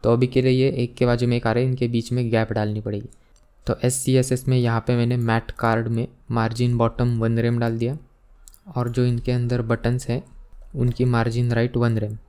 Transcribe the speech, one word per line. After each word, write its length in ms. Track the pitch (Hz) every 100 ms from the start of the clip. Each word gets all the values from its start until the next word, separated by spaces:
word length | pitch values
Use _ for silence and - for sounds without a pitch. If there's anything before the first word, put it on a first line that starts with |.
तो 100 | 113
अभी 140 | 117 127
के 140 | 131
लिए 100 | 131
ये 160 | 127 135
एक 220 | - 123 -
के 100 | 120
बाजू 220 | 120 120
में 100 | 120
एक 100 | 117
आ 40 |
रहे 120 | 113
हैं, 80 | 131
इनके 160 | 127 123
बीच 240 | 117 117
में 180 | 123 120
gap 220 | 113 110
डालनी 280 | 110 107 107
पड़ेगी। 280 | 107 104 113 - _ _ _ _ -
तो 80 | 110
एससीएसएस 640 | 127 127 - 131 127 127 131
में 100 | 127
यहाँ 220 | 120 117 -
पे 80 | 120
मैंने 200 | 120 120
matte 340 | 113 113 -
card 360 | - 117 113 117
में 200 | 113 123 - -
margin 460 | 117 113 113 123 120
bottom 320 | 117 - 123 117
one 180 | 113 117
rem 200 | 117 120
डाल 180 | 117 113
दिया 200 | 117 151 - _ _ - - - - 139
और 140 | 120
जो 140 | 117 123
इनके 260 | 120 120
अंदर 300 | 123 120 123
buttons 440 | 117 117 120 123 -
हैं 120 | 120 - - - - - -
उनकी 300 | 123 117 123
margin 460 | 120 117 113 120
right 260 | 117 120 123
one 200 | 117 113
rem। 200 | 104 107